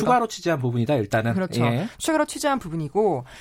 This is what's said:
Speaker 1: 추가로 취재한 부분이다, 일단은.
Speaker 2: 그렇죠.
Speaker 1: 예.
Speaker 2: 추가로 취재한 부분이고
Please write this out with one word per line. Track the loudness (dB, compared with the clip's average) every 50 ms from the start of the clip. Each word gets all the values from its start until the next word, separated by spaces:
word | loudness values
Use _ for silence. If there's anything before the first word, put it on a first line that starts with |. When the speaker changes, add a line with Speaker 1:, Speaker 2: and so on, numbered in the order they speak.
| 2
Speaker 1:
추가로 | 4 4 4 2
취재한 | 0 -4 -4 -2 -2 0 0
부분이다, | 0 0 0 0 2 2 2
일단은. | 0 0 0 0 0 0 0
Speaker 2:
그렇죠. | 0 0 -2 -2 0 0 2
Speaker 1:
예. | 2 2 0 -2 -6 -8
Speaker 2:
추가로 | -6 -2 0 2 2 0
취재한 | -2 -4 -4 -2 0 0 -2
부분이고 | -2 -6 -6 -6 -6 -2 0 2 2 2 2 -2 -4 -10 -16 -20